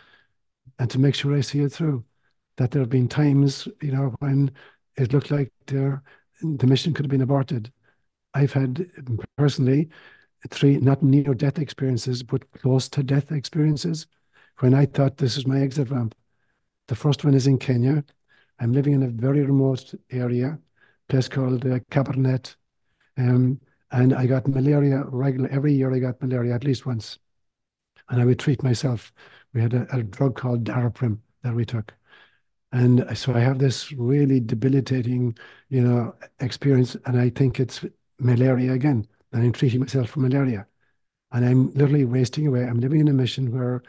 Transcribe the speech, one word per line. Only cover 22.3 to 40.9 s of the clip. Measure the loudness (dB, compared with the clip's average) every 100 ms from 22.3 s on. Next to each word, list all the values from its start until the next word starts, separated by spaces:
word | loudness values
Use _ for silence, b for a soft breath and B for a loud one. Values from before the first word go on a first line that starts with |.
| 0 -4 -20 _ _ _ _ _ -2
Um, | 2 4 2 0 _ _ _
and | 2 2
I | 4 2
got | 0 0
malaria | 0 2 4 2 0
regular, | -2 -4 -2 -2 -2
every | -2 0
year | 2 0
I | 0
got | -2 -4
malaria | -4 -2 -2
at | -2
least | -2 -2
once. | -4 -8 -8 -16 _ _ _ _ _ _ _ _ b
And | 0
I | 2
would | 2
treat | 0 0
myself. | 0 0 -2 -4 -8 _ B B B
We | -2
had | 0
a, | 0 -2 -4
a |
drug | -6 -2 -2 -2
called | -2 -2
Daraprim | -2 -2 -4 -2 -4 -4 -10 _
that | -6
we | -4
took. | -4 -6 -8 -14 _ b b b b _ _
And | 2 4 4 2 -4
so | -2
I | 2
have | 2 2
this | 0 -2 -6
really | -6 0 2 2 2
debilitating, | 0 -2 0 0 0 -2 -2 -2 -2 -4 B B B
you | 0
know, | 2 2 -2 -8 -20 -10
experience, | -8 -4 2 2 2 -2
and | -4 0
I | 0
think | 2 0 0
it's | -4 -6 -14 -16 _ -4
malaria | 0 2 2 2 0
again. | 0 0 0 -4 _ _
And | -2
I'm | 0
treating | 0 0 0
myself | -2 -2 -4
for | -2
malaria. | -2 0 0 -4 -8 _ _